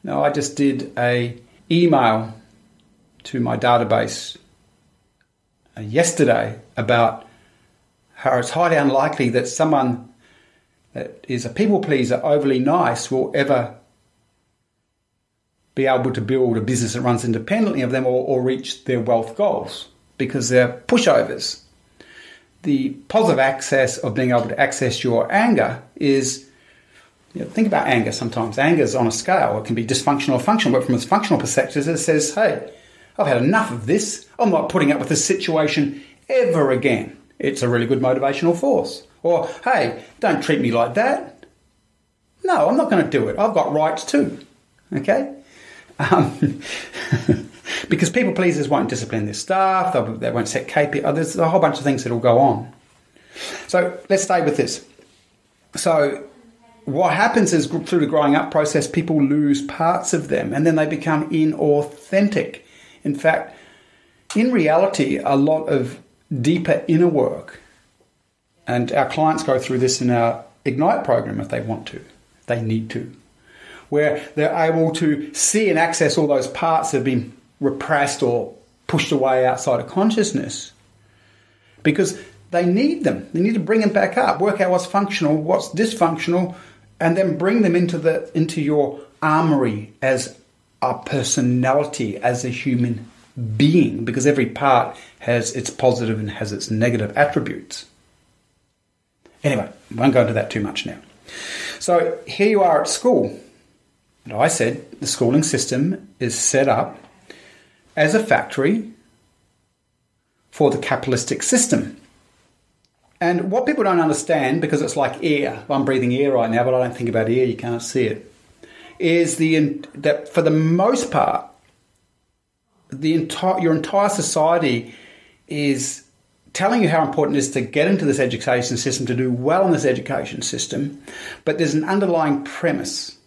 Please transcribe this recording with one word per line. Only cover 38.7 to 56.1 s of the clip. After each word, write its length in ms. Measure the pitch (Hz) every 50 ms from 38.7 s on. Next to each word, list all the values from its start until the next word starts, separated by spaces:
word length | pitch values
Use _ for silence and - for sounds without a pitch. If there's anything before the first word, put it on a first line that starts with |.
| 247 - - - - - - _ _ _
Or, 260 | - 170 175 170 - - - -
"Hey, 400 | - - 262 190 131 117 117 - - - - -
don't 240 | - 202 156 139
treat 180 | - - 151 -
me 120 | 127 117
like 220 | 113 117 117 120 -
that. 520 | 202 226 269 294 285 - - - _ - _ _ _ _ _ _ _ _ _ _ _ _ _ _ _ _ _ _ _
No, 260 | - 370 359 - 147 185
I'm 80 | 247
not 140 | 285 311 -
gonna 180 | 220 175 151 -
do 200 | - 127 113 -
it. 100 | - -
I've 160 | 202 226 185
got 180 | 160 143 -
rights 300 | 147 151 156 160 - -
too." 380 | - - - 285 - - - - - _ _ _ _ _ _ _ _ _
Okay? 400 | - 143 139 - - 269 277 - - - - _ - - - - - - - _ - -
Um, 600 | 143 - 185 180 - - - - - - - - - - - - - - - - - - - -
<laughs> 680 | - - - - - - - - - - - - - -
because 220 | 185 180 180 -
people 220 | - 240 254 214
pleasers 360 | - - 185 175 151 147 143 135
won't 200 | 147 - - -
discipline 380 | 127 110 113 - - 110 104
their 80 | 107 101
staff, 580 | - - - 190 190 190 190 190 185 180 185
they'll, 240 | - 127 110 113 113
they 160 | 113 117 117
won't 160 | 113 120 - -
set 180 | - 127 123
K 220 | - - 151 147 143
P 160 | - 143 -
I, 80 | 147
there's 240 | 143 160 160 160 -
a 120 | 175 165 160
whole 120 | 170 190
bunch 180 | - 302 277 -
of 60 | 139
things 180 | 143 135 123
that 100 | - 117
will 60 | 120 117
go 220 | 113 123 117 120
on. 320 | 139 135 113 107 - - - _ _ _ _ _ _ _ _ - _ _ - - - - - - - -
So 280 | - 185 175 180 - - - -
let's 160 | 190 190 -
stay 180 | - 185 175
with 140 | 151 147 143
this. 280 | - 127 - - - - - _ - _ _ _ _ _ _ _ _ _ _ _ _ _ _ -
So 480 | - - 180 160 156 143 143